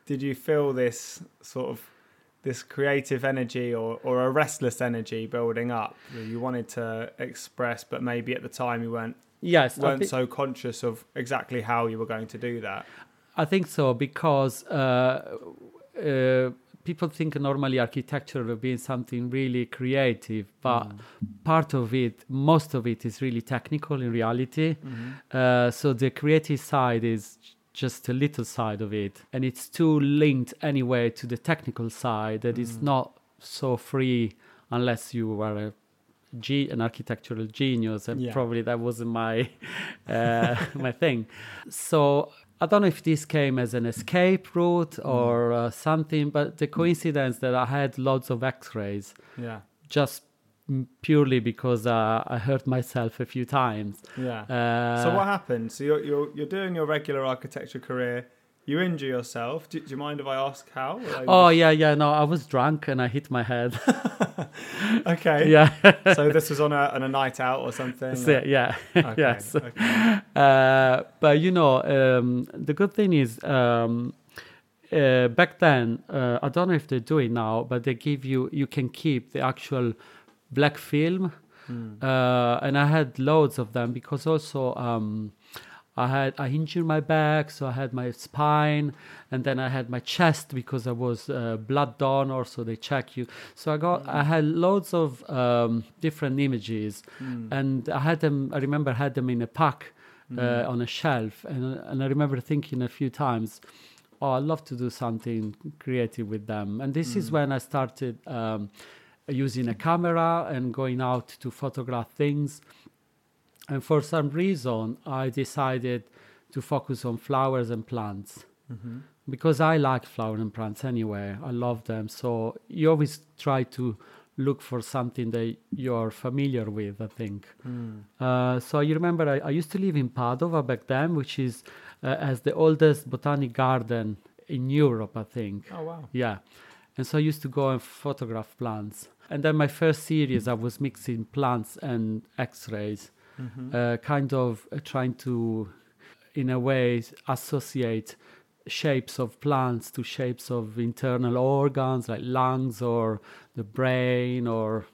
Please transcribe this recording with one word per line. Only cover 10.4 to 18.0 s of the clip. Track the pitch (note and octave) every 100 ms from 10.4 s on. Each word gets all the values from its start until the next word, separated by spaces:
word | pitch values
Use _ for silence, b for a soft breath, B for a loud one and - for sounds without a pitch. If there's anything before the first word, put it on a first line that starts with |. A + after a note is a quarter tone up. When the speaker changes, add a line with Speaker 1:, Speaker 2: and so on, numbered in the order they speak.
| C3+ B2 B2 A2+
Speaker 1:
of | B2 A2+ -
exactly | - B2 C3 - B2+
how | A2 A#2 A#2
you | A2+
were | A2+
going | A2 A2
to | A2
do | A#2+ A#2+
that? | G#2+ G2 - B B _ _ -
Speaker 2:
I | D#3
think | G3 -
so, | - C3+
because, | A#2+ C#3 - E3 C#3 C3+ - -
uh, | D#3 C3 B2 B2+ C3 - - - - - - - -
uh, | D3+ C3+ C3 B2+ B2+ B2+ _ -
people | - E3 E3
think | D#3+ D#3+ D3
normally | C#3 C#3 C#3 B2+
architecture | A#2 C3+